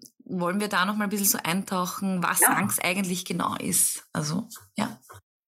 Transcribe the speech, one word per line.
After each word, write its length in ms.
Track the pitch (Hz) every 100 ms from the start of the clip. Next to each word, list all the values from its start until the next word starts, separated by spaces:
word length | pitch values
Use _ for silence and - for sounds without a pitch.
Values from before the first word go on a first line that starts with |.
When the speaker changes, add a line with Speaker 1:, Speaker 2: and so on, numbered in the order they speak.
| - _ -
Speaker 1:
wollen 360 | 185 175 196
wir 80 | 208
da 160 | 190 185
noch 100 | 214
mal 100 | 208
ein 40 |
bisschen 160 | 208 196
so 140 | -
eintauchen, 800 | 160 185 190 190 180 - 196 185
was 180 | 170 -
Speaker 2:
Ja. 80 | 185
Speaker 1:
Angst 340 | 165 196 -
eigentlich 420 | 175 185 185 180 -
genau 300 | 170 - -
ist. 520 | - 180 - - -
Also, 340 | - 147 170 - - - -
ja. 220 | - - - - _ _